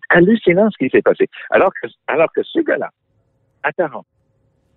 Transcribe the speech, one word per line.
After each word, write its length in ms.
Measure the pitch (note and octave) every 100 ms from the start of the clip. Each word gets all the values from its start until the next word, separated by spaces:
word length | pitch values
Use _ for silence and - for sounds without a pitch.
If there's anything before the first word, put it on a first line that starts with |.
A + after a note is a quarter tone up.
| -
hallucinant 600 | F3 F3 A3+ - F#3 G#3+
ce 60 | -
qui 60 | C3
s'est 120 | -
passé. 240 | A#2 - - - -
Alors 200 | A2 F#3 -
que, 80 | A2+ _ -
alors 240 | B2+ D#3+
que 80 | -
ce 160 | - -
gars-là, 300 | D4+ - E3 _ _ _ _ _ _ _
à 80 | D3
Taran, 320 | D#3 E3 B2 - _ _ _ _ _ _